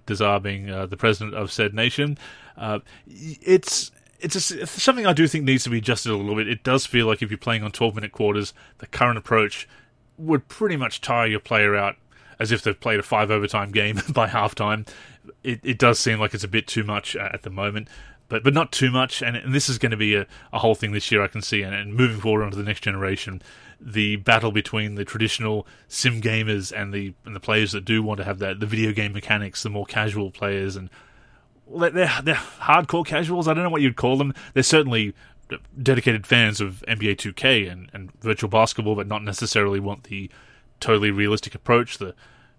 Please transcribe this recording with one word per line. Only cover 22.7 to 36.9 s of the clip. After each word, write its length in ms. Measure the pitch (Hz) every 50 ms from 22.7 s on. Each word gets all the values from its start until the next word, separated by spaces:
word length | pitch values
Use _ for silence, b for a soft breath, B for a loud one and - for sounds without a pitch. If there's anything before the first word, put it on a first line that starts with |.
| 104 -
generation, 600 | - 107 98 95 98 95 98 95 - - 92 90 B B B B B B B B
the 360 | - 131 104 110 107 104 104
battle 360 | 101 98 - 117 - 110 113
between 440 | 101 107 104 - - 110 107 107 104
the 100 | 101 101
traditional 600 | - - 110 110 110 - - 113 110 107 104 98 b b b b b
sim 340 | - - - 131 120 113
gamers 500 | 104 113 110 110 110 107 107 101 95 92 -
and 180 | 107 101 98 101
the, 200 | 101 101 98 92 - -
and 100 | - 107
the 40 | 95
players 320 | - - 110 110 110 95 98
that 120 | 104 95
do 160 | 90 117 110
want 160 | 107 107 104 98
to 60 | 92
have 160 | 98 101 95
that, 200 | 101 95 95 101
the 60 | 110
video 260 | 104 107 110 110 107
game 220 | 104 104 104 104 101
mechanics, 500 | 104 - - 107 104 104 98 - - -
the 60 | 113
more 160 | 104 104 101
casual 460 | - - 110 107 110 101 107 101 95
players, 440 | 95 - - 101 98 98 98 98 95
and, 140 | 95 92 92 b b b b b b b b b b b b _ _ _
well, 140 | - - 170
they're, 120 | 170 170
they're, 300 | 156 180 185 - - 135 131
they're 120 | 156 151
hardcore 720 | - - - - - - - 147 170 170 - - 170 170
casuals. 420 | - 156 151 170 160 180 185 160 160
I 60 | 160
don't 100 | 160 180
know 60 | 180
what 120 | 160 156
you'd 160 | 143 131 117 -
call 200 | - 123 131 135
them. 160 | 143 139 131 B B B B
They're 100 | 135 131
certainly 500 | - - 156 151 131 120 113 107 104 101 b b b b b - - - - - - - -
dedicated 460 | 127 135 131 120 - 127 117 107 95 -
fans 320 | - 120 117 107 104 95
of 240 | 107 98 92 95 -
N 100 | -